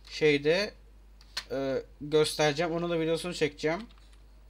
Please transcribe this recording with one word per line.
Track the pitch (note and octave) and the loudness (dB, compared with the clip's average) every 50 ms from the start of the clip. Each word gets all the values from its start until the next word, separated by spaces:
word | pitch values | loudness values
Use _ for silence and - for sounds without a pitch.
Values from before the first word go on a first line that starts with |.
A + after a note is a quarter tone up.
| - - | -20 -16
Şeyde, | - - D#3 D3+ D3 C#3+ C#3+ D3+ E3+ F#3+ G#3 - - - - - - - - - - - - - - - - - | -2 2 4 4 4 4 4 2 2 2 0 -4 -8 -14 -20 -20 -20 -20 -20 -20 -20 -20 -20 -14 -12 -12 -10 -6
e, | B2 C3+ C3+ C3+ C3 A#2+ - - - - | -6 -4 -4 -4 -4 -4 -6 -8 -14 -14
göstereceğim. | D3 D3 D3+ D3+ D3+ D3+ - - D3+ D3+ C#3+ D3 F3 D#3+ | -4 0 2 4 4 2 2 2 2 2 2 0 -2 -2
Onun | E3 E3+ E3+ E3+ | -2 -2 -2 -2
da | E3+ D#3+ | -2 0
videosunu | D#3+ D#3+ E3 D#3+ - F3+ E3 | 0 0 -2 -2 -4 -6 -2
çekeceğim. | - D#3 C#3+ - - - D3+ E3 G3 A#3 - - - - - - - - - - - - | -2 -2 -2 -2 -2 -2 -2 -2 -2 -6 -12 -20 -20 -20 -20 -20 -20 -20 -20 -20 -20 -20